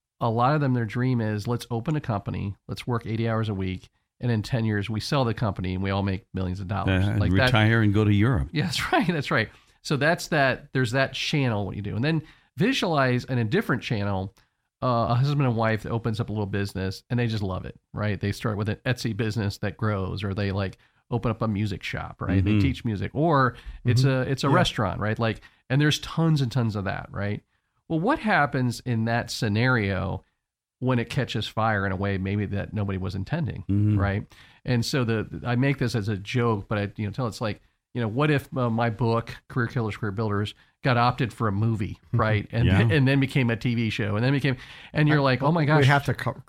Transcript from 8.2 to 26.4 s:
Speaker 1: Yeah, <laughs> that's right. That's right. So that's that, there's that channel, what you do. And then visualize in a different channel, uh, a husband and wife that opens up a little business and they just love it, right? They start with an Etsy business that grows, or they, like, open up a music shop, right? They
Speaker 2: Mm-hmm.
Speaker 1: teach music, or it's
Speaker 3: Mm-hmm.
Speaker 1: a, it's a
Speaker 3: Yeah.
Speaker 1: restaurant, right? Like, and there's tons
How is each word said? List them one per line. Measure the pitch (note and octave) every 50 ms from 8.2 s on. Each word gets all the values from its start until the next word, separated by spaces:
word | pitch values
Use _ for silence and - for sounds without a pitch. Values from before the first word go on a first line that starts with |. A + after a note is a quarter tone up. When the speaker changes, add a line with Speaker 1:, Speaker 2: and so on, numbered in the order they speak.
| G#2 B2+ C3+ - C3 -
Speaker 1:
Yeah, | - D3 E3
<laughs> |
that's | F3+ - - - -
right. | G4 E4+ A3 E3
That's | F3 D3+ C3 -
right. | E3 B2+ G#2+ - - - _ _ _ _
So | - - D#3+
that's | C3 C#3+ D#3 F3 F3 - -
that, | F3+ D3+ C#3 C3 A#2 - - -
there's | - C3+ B2+ G#2+
that | A#2 C3+ C3+ B2+
channel, | - - - - - D3 C3+ B2 A2 G2+ G2+
what | F#2+ -
you | -
do. | G2+ G2+ G2+
And | G#2 B2+
then | D3+ E3 D#3 D#3 - - _ _ _ _ B2
visualize | E3 B3 C4+ - B3+ F#3 D#3+ C#3+ C3 B2+ B2 B2 A#2+
in | - C3+ A#2+
a | A#2
different | G#2 - - - - C#3+ A2+
channel, | - - B2 G#2 G2+ G2+ G2+ F#2 F#2+ G2 - _ _ _ _ _ _ _ _ _
uh, | A#2+ B2+ A#2+ A#2 A2+ -
a | A#2+
husband | A#2+ C3+ C#3+ D3 C#3+ C#3 B2+
and | A2+
wife | A2 A2+ A2 A2 G#2 -
that | -
opens | A#2 A#2 - A#2 A2 A2+
up | A2 -
a |
little | G#2 G#2+ G#2
business | G2 G#2 G2+ G2+ G2 - F#2+ F#2+ F#2+ F#2+ - - -
and | B2 A#2+
they | A#2+
just | A2+ A2 G#2+
love | G#2 F#2+ F#2 F#2 C#2+
it, | B1+ - _ _ _ -
right? | F#2+ G#2 G#2 G2+ -
They | - G2+
start | G2 - - A#2 G#2 G2+
with | G#2+ A2
an | G#2 - -
Etsy | C3 B2 - - A#2+ G#2+
business | G2+ A#2 G#2+ G2+ A#2 G2+ G2+ - -
that | - G2+ -
grows, | - A2+ G#2+ G#2+ G2 F#2 F#2 F2 F#2+
or | G#2+ G2+ F#2+
they, | G#2 G2+ G2
like, | F#2+ G2+ G2 F#2 - - _ _ _ _ _ _
open | B2 A#2 - A#2+
up | G#2+ -
a | A2+ A2
music | G#2 G2 G#2+ G2+ G2 -
shop, | - - - - E2 E2 - -
right? | - - F2+ F#2+ F#2
They | G2+
Speaker 2:
Mm-hmm. | G#2+ G#2
Speaker 1:
teach | G2 C#3 B2+ - -
music, | A#2 G#2+ F#2 F#2+ F#2+ -
or | C3 D#3 F3 D3 C3+ C3 A#2+ - - - - - - -
it's | A#2+ A2 B2
Speaker 3:
Mm-hmm. | C3 C3+ C3 C3 B2+ -
Speaker 1:
a, |
it's | C3+ - -
a | C#3+
Speaker 3:
Yeah. | D3+
Speaker 1:
restaurant, | - - - - - A2 F#2 - -
right? | G2 G#2+ A2 -
Like, | A#2 A2+ G#2+ - - - _ _ _ -
and | B2 C#3+
there's | D3+ D3+ C#3 -
tons | - - - - E3 E3 D#3+ C#3